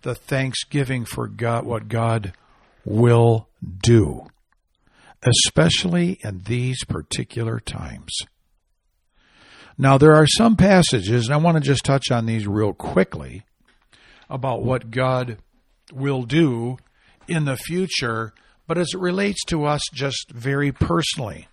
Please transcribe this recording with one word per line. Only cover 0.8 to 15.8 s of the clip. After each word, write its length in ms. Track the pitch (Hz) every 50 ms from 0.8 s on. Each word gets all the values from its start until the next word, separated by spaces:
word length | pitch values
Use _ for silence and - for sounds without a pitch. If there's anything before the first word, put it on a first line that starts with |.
| 139 123 135 127 117
for 220 | - - - 123 107
God, 360 | 101 104 120 117 117 117 120
what 220 | 117 120 110 107 107
God 460 | 110 113 113 117 113 113 104 95 - _ _ _ _ _ _ _ _ _ _
will 640 | - 101 107 120 120 117 117 117 117 113 110 - _ _ _ -
do, 640 | - 90 92 - 117 117 113 101 73 65 - - - _ _ _ _ _ _ _ _ _ _ _ _ _ _ _ _ - _ -
especially 960 | 127 120 - - - - - 160 165 - - - 185 170 175 175 175 190 - -
in 180 | 107 98 92 90
these 380 | 101 117 123 123 127 127 127 -
particular 760 | - - 87 78 _ - - 123 - - 117 117 113 113 113
times. 580 | - - - - - - 62 - - - - - - _ _ _ _ _ _ _ _ _ _ _ _ _ _ _ _ _ _ _ _ _ _ _ _ _ - - - - _ -
Now, 200 | 135 135 135 135
there 180 | 147 156 156
are 120 | 156 156 143
some 300 | - - 220 233 226 175
passages, 680 | 185 196 202 185 165 - - 117 92 95 117 123 117 113
and 60 | 143
I 40 | 147
want 180 | 156 175 165
to 60 | 160
just 240 | 143 139 139 123 -
touch 240 | - 135 135 - -
on 160 | 135 117 113
these 220 | 113 113 113 104 101
real 260 | 98 107 107 104 92
quickly, 720 | _ - - - 185 190 - - - 71 65 62 92 - _ _ _ _ _ _ _ _ _ _ _ _ _ _ _ _ _
about 360 | - 135 123 135 120 110 110
what 260 | 117 127 127 - 117
God 480 | 113 127 131 127 131 127 127 120 110 98 - _ _ _ _ _ _ _